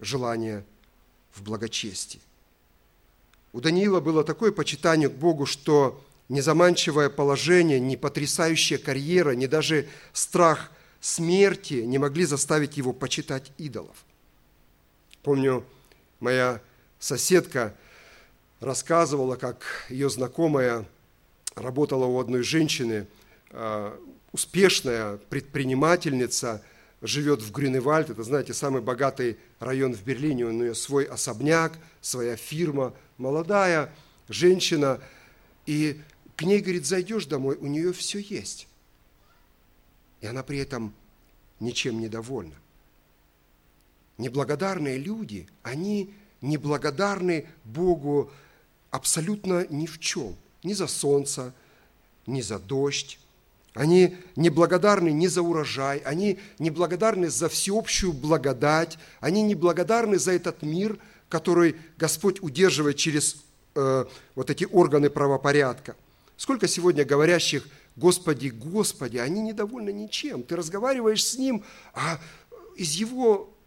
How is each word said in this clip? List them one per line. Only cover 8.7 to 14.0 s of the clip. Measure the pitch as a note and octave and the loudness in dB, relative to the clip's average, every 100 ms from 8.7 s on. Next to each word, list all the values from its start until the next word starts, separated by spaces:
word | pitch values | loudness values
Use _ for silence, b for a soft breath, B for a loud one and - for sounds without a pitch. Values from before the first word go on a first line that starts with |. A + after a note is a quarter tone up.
| C#3 | -2
карьера, | - C3+ C#3+ F3+ D3 | -2 -4 2 4 4
ни | B2 C3 | 2 0
даже | D#3 C#3 D#3 - B B | 0 2 0 -2 B B
страх | - - F3 E3 D3 - b b b | -6 -2 4 6 4 -4 b b b
смерти | - - E3 F#3+ G3 - - C3+ | -6 -2 2 6 4 2 -4 -4
не | A2+ C3+ | -2 0
могли | C#3+ D3 F3 | 0 0 0
заставить | C#3 - D#3 C#3+ D3 | 0 0 0 0 -4
его | B2+ | -4
почитать | B2 C3 - D3 C3+ - - | -4 -6 -6 -6 -8 -8 -14
идолов. | D3+ A2 D#2+ - | -12 -10 -14 -20